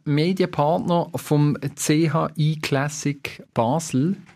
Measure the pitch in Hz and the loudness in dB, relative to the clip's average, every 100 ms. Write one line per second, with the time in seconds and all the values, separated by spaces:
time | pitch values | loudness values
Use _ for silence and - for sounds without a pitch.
0 | 151 143 170 185 180 160 147 175 - 170 | -2 2 2 2 0 2 2 2 0 0
1 | - - - 147 147 - 143 - - 151 | 0 -6 0 2 4 0 -6 -4 0 2
2 | 160 160 156 - 151 156 - 139 143 - | 2 0 -2 0 0 0 -2 -2 -2 -4
3 | 147 143 - - - - 113 160 165 131 | -6 -6 -10 -14 -6 0 2 0 0 0
4 | 160 196 - | 0 -2 -8